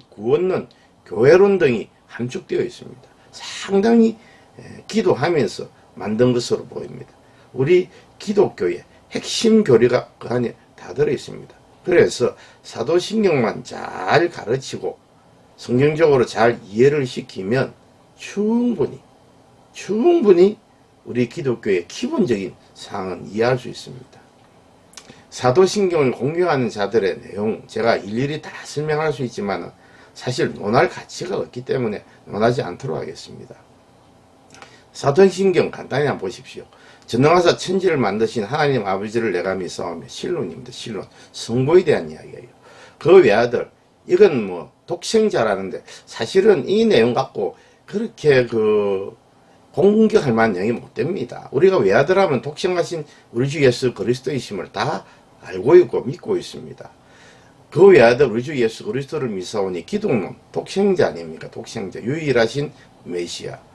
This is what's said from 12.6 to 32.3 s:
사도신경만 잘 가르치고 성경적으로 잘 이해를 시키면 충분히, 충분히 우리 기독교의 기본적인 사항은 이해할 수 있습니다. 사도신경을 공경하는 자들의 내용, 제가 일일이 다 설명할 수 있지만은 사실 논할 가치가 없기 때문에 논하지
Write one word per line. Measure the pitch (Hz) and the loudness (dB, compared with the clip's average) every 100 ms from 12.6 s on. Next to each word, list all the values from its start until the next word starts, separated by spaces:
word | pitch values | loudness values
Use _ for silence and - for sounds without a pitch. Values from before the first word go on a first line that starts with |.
사도신경만 | - 113 117 175 175 220 196 147 107 - | -16 -8 -2 -2 0 0 0 2 0 -4
잘 | - - - 92 92 139 170 | -10 -14 -12 -8 0 0 0
가르치고 | - - 135 - 104 113 - _ _ _ _ _ - | -4 -6 -6 -6 -10 -10 -10 _ _ _ _ _ -14
성경적으로 | - 123 147 156 165 135 110 | -2 2 2 4 4 4 2
잘 | 104 117 110 92 | 2 0 0 -4
이해를 | 104 139 151 127 | 2 4 2 -2
시키면 | - - - 95 127 - - _ _ _ _ | -6 -12 -10 -2 -2 -2 -8 _ _ _ _
충분히, | - 202 214 233 247 196 123 123 _ _ _ _ _ _ _ | -12 -4 -2 0 0 -2 -4 -6 _ _ _ _ _ _ _
충분히 | - - 214 339 339 208 175 196 214 _ _ _ _ - | -14 -6 0 2 4 6 6 6 2 _ _ _ _ -8
우리 | 117 120 | -4 -4
기독교의 | - 135 113 110 92 - | -4 -6 -4 -2 -2 -2
기본적인 | - 247 320 175 101 92 - _ | -8 -4 0 0 0 -4 -12 _
사항은 | - - 101 95 90 73 | -20 -14 -10 -8 -10 -8
이해할 | 101 117 127 | -2 0 -2
수 | - | -4
있습니다. | - - - - - _ _ _ _ _ _ _ - - - _ | -16 -16 -18 -20 -20 _ _ _ _ _ _ _ -20 -20 -20 _
사도신경을 | - 123 127 190 208 190 170 131 | -4 0 4 2 2 0 2 0
공경하는 | 107 127 170 180 143 117 | 0 -4 -2 0 0 -2
자들의 | 104 101 113 95 82 | -4 -2 0 0 -2
내용, | - 98 107 92 - | -8 -6 -4 -6 -8
제가 | 110 113 90 | -4 0 0
일일이 | 95 110 143 151 | -2 -4 -4 -6
다 | - - | -12 -16
설명할 | - 143 151 151 156 | -12 -8 -4 -2 -2
수 | 139 | -4
있지만은 | 123 - 101 87 87 - _ - - | -6 -6 -6 -6 -8 -18 _ -20 -20
사실 | - - 127 101 | -12 -6 -2 -2
논할 | 71 98 127 175 | -2 0 2 2
가치가 | - - - 175 196 | -2 -16 -12 -8 -6
없기 | - 123 131 | -8 -8 -6
때문에 | 135 117 98 - - | -4 -4 -6 -12 -20
논하지 | - | -12